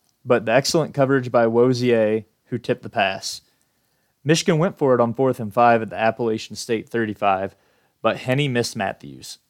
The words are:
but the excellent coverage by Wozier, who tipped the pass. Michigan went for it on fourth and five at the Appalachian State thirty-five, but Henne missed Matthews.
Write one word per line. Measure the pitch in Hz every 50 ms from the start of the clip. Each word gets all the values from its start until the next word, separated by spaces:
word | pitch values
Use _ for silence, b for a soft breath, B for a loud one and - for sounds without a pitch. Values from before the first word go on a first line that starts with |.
| _ _ _ _ -
but | 123 123 113 107
the | 110 113
excellent | 135 135 - - 165 147 - -
coverage | 143 139 131 139 135 127 123 123
by | 120 117
Wozier, | 113 113 120 123 131 127 120 123 123 117 113 110 107 107 110 107 _ _ _ _ _
who | 123 120
tipped | - - 127 - -
the | 107
pass. | - 110 98 95 95 95 - - - - - _ _ _ _ _ _ _ _ _ _ _ _ _ _ _ -
Michigan | 139 165 160 - 202 170 151
went | 170 196 -
for | - 151 135 127
it | 120
on | 120 117 107
fourth | - 135 131 127 -
and | 113 107 -
five | 123 120 120 117 113
at | 110 101
the | 90
Appalachian | 95 110 113 113 - 120 113 110 110 - - 110
State | - - - 117 107 -
thirty-five, | - - 117 113 107 101 - 104 101 95 95 95 95 - _ _ _ _ _ _ _ _ _ -
but | 113 101 -
Henne | - 127 131 139 147 139 123
missed | 120 113 - -
Matthews. | 110 98 95 - - - 71 67 65 - - - - _ _